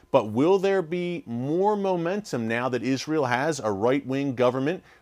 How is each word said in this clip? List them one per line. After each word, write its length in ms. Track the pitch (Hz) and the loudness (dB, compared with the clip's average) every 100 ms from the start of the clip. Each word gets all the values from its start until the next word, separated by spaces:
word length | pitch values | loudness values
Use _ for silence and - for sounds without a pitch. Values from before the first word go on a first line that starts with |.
| _ | _
But 160 | 131 110 | 2 2
will 320 | 110 160 196 | 2 4 4
there 220 | 196 190 | 2 0
be 420 | 156 180 175 175 - | -2 -4 -4 -6 -6
more 480 | 117 135 170 202 | -6 -2 0 2
momentum 720 | 208 196 180 165 208 208 131 113 | 0 0 0 -2 -4 -4 -4 -2
now 220 | 117 127 | -2 0
that 160 | 123 | -2
Israel 420 | 120 131 - 156 127 | 0 -2 0 0 2
has 320 | 120 151 135 | 0 0 -2
a 140 | 110 | -2
right-wing 640 | 98 117 143 127 135 139 120 | 0 2 0 -2 -4 -2 2
government? 480 | 123 131 139 190 - - | 2 2 -2 -4 -10 -20